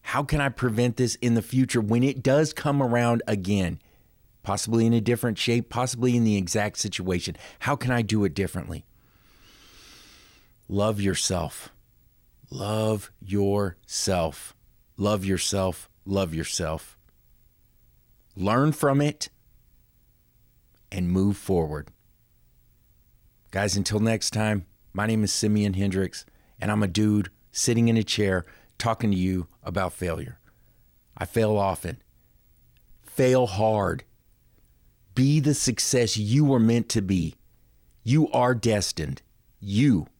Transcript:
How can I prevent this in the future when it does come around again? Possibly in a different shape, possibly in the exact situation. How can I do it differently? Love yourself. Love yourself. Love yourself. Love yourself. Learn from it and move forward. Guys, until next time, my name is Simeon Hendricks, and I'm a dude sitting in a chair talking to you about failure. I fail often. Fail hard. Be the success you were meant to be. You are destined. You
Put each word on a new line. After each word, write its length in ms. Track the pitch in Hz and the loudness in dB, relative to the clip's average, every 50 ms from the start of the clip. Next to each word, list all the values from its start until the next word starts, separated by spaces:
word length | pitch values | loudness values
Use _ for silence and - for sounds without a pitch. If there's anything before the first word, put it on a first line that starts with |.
How 220 | _ - - 131 147 | _ -4 -4 -4 -2
can 180 | - 151 151 | -2 -2 0
I 80 | 139 135 | 0 -2
prevent 480 | 120 - 123 123 107 113 120 123 113 | -2 0 -2 0 2 2 0 0 2
this 180 | - 127 113 - | 0 -2 -2 -2
in 200 | - - 123 117 | -2 0 2 2
the 60 | 117 | 2
future 400 | 104 - - 131 131 - - 120 | 0 0 0 0 0 2 2 -2
when 220 | 107 101 117 120 127 | 0 2 2 2 2
it 200 | 139 135 135 - | 2 0 0 0
does 280 | 135 135 147 160 147 | 2 4 4 2 0
come 300 | - - - 147 143 143 | -2 -4 -2 0 0 2
around 400 | 135 120 117 120 120 120 117 120 - | 2 2 2 2 4 2 2 2 0
again? 520 | - 107 101 90 95 104 101 92 82 80 80 _ _ _ _ _ _ _ _ _ _ _ _ | -2 -2 -2 0 0 0 0 0 -2 -4 -8 _ _ _ _ _ _ _ _ _ _ _ _
Possibly 440 | - - 98 104 - 117 113 117 113 | -6 -6 -4 -4 -2 0 2 2 4
in 60 | 113 117 | 4 4
a 80 | 117 | 2
different 360 | 104 117 120 113 - 120 107 | 2 0 0 0 0 -4 -2
shape, 320 | - - 120 117 120 117 _ | -2 0 0 0 0 -2 _
possibly 460 | - 120 127 123 - 117 123 127 120 | -4 -4 -2 -2 -2 0 0 2 4
in 80 | 120 117 | 4 4
the 120 | 110 104 | 4 2
exact 420 | 98 92 82 - 110 104 107 - - | 2 0 0 -2 -2 -2 -2 -4 -6
situation. 560 | - 104 90 - 90 92 90 90 - 92 82 - - - - _ | -6 -6 -6 -4 -2 -2 -2 -2 -2 -6 -10 -12 -16 -20 -16 _
How 160 | - 135 143 | -4 -4 -4
can 160 | - - 127 | -2 0 0
I 100 | 127 120 | 0 0
do 220 | 113 98 113 107 101 | 0 0 0 0 0
it 80 | 95 73 | 0 0
differently? 520 | 98 98 87 - 95 69 - 82 - - _ _ _ _ _ _ _ _ _ _ _ _ - - - - - - - - - - - - - - - - _ _ _ _ _ _ _ _ | -2 -4 -4 -4 -8 -8 -8 -12 -12 -14 _ _ _ _ _ _ _ _ _ _ _ _ -20 -20 -20 -20 -20 -20 -20 -20 -20 -20 -20 -20 -20 -20 -20 -20 _ _ _ _ _ _ _ _
Love 320 | - - 101 104 110 107 101 | -4 -2 0 2 2 0 0
yourself. 680 | 101 98 87 - - - 95 87 82 76 - - - - _ - _ _ _ _ _ _ _ _ _ _ _ _ - _ | 0 0 0 0 -2 -2 -2 -2 -4 -6 -8 -14 -18 -20 _ -20 _ _ _ _ _ _ _ _ _ _ _ _ -20 _
Love 600 | 131 131 98 104 107 110 110 110 110 104 - - _ _ | -10 -8 -6 -4 -2 0 0 0 0 -2 -4 -12 _ _
yourself. 1400 | - 95 98 101 98 98 101 104 101 95 87 _ _ - - - - 98 95 87 82 78 71 - - - - _ _ _ _ _ _ _ _ | -10 -4 -2 0 2 2 2 0 0 -2 -6 _ _ -12 -8 -6 -2 0 0 0 0 -2 -6 -10 -18 -20 -20 _ _ _ _ _ _ _ _
Love 280 | - 98 104 107 101 92 | -4 -2 0 0 0 0
yourself. 640 | 98 95 87 - - - 98 95 92 85 - - _ _ _ _ | -2 -2 -2 -2 -2 -2 -2 -2 -2 -4 -6 -16 _ _ _ _
Love 280 | 95 98 98 95 82 80 | -4 -2 -2 -2 -2 -4
yourself. 640 | 80 80 - - - 87 78 80 80 - - - _ _ _ _ _ _ _ _ _ _ _ _ _ _ _ _ _ _ _ _ _ _ _ _ _ _ _ _ | -6 -6 -6 -6 -6 -4 -4 -6 -8 -10 -16 -20 _ _ _ _ _ _ _ _ _ _ _ _ _ _ _ _ _ _ _ _ _ _ _ _ _ _ _ _
Learn 360 | - 90 101 110 127 143 156 | -4 -2 0 2 2 2 2
from 280 | 147 - - 143 139 139 | 0 0 0 2 2 2
it 300 | 147 151 - _ - - _ _ _ _ _ _ _ _ _ _ _ _ _ _ _ _ _ _ _ _ _ _ _ _ _ _ _ _ _ _ _ _ | 2 0 -2 _ -14 -14 _ _ _ _ _ _ _ _ _ _ _ _ _ _ _ _ _ _ _ _ _ _ _ _ _ _ _ _ _ _ _ _
and 180 | - 95 90 87 | -6 -4 -2 0
move 280 | 90 95 95 101 101 | 2 2 2 0 0
forward. 520 | - - - 95 87 80 76 76 73 73 - - _ _ _ _ _ _ _ _ _ _ _ _ _ _ _ _ _ _ _ _ _ _ _ _ _ _ _ _ _ _ _ | -2 -2 0 0 0 0 -2 -4 -10 -10 -12 -20 _ _ _ _ _ _ _ _ _ _ _ _ _ _ _ _ _ _ _ _ _ _ _ _ _ _ _ _ _ _ _
Guys, 240 | - 98 101 104 92 | -4 -2 -2 0 0
until 240 | 101 95 - 107 107 | -2 -2 -2 0 0
next 320 | 107 113 113 104 - - | 0 0 0 -2 -4 -4
time, 340 | - 107 107 107 107 98 87 _ _ _ _ _ - | -2 -2 0 0 0 -2 -4 _ _ _ _ _ -6
my 140 | 95 104 | -4 -2
name 160 | 110 113 110 104 | 0 0 0 0
is 80 | 101 - | 0 0
Simeon 400 | - - 104 107 107 104 101 92 | 0 0 2 2 2 2 0 0
Hendricks, 520 | 98 101 98 92 95 95 - - - - _ _ _ _ _ _ - | 0 -2 0 0 0 -2 -2 -6 -14 -20 _ _ _ _ _ _ -6
and 100 | - 107 | -4 -2
I'm 120 | 104 107 104 | 0 0 -2
a 40 | |
dude 420 | 92 82 107 107 107 104 104 95 - _ _ _ _ | 0 0 2 2 2 2 0 -2 -4 _ _ _ _
sitting 360 | - - - - 120 117 117 | -6 -4 -2 0 2 2 4
in 100 | 117 113 | 4 4
a 60 | 113 104 | 2 0
chair 420 | - - - 104 98 92 90 85 - - - _ _ _ | 0 -2 0 0 0 0 -2 -2 -6 -20 -20 _ _ _
talking 340 | _ - 117 110 - 117 107 | _ -2 -2 -2 0 0 0
to 60 | 101 | 0
you 300 | 92 90 95 92 92 85 - _ _ | 2 0 0 0 -2 -4 -8 _ _
about 300 | - - 90 98 92 90 | -12 -6 -4 -4 -4 -4
failure. 480 | - - 95 85 80 80 - - - _ _ _ _ _ _ _ _ _ _ _ _ _ _ _ _ | -4 -6 -6 -4 -4 -6 -8 -12 -14 _ _ _ _ _ _ _ _ _ _ _ _ _ _ _ _
I 80 | - 98 | -12 -12
fail 320 | - - 117 110 107 107 | -4 0 0 2 2 2
often. 440 | 104 98 95 90 - - 87 - - _ _ _ _ _ _ _ _ _ _ _ _ _ _ _ _ _ _ - _ | 2 2 0 -2 -4 -6 -10 -10 -12 _ _ _ _ _ _ _ _ _ _ _ _ _ _ _ _ _ _ -20 _
Fail 460 | _ - - - 131 127 127 127 127 | _ -10 -2 2 4 4 4 4 2
hard. 560 | 110 92 98 110 110 107 104 98 90 82 71 - _ _ _ _ _ _ _ _ _ _ _ _ _ _ _ _ _ _ _ _ _ - | 2 0 0 2 2 2 2 2 0 -2 -4 -8 _ _ _ _ _ _ _ _ _ _ _ _ _ _ _ _ _ _ _ _ _ 0
Be 260 | 127 131 139 147 156 | 2 2 4 4 4
the 140 | 131 151 143 | 2 2 0
success 640 | - - 131 113 - - - - 127 120 107 - | 0 0 -2 -2 -2 -2 0 2 2 2 0 0
you 300 | 110 104 101 120 143 151 | -2 0 2 4 4 4
were 140 | 139 135 123 | 4 4 4
meant 300 | 110 113 117 117 113 - | 4 4 4 2 0 0
to 120 | - 117 | -2 -2
be. 340 | 98 92 98 92 82 80 - _ _ _ _ _ _ _ _ _ _ _ _ _ _ | 0 0 0 0 0 -2 -6 _ _ _ _ _ _ _ _ _ _ _ _ _ _
You 260 | 110 131 156 151 - | 2 2 2 2 2
are 220 | - 123 123 123 127 | 2 2 2 2 2
destined. 680 | 113 - 113 107 104 92 - - - 78 67 67 - _ _ _ _ _ _ _ _ | 2 2 2 2 2 0 -4 -4 -6 -6 -6 -6 -10 _ _ _ _ _ _ _ _
You 480 | - 101 98 107 139 147 110 82 - - _ | -8 -2 0 2 4 4 4 2 0 -4 _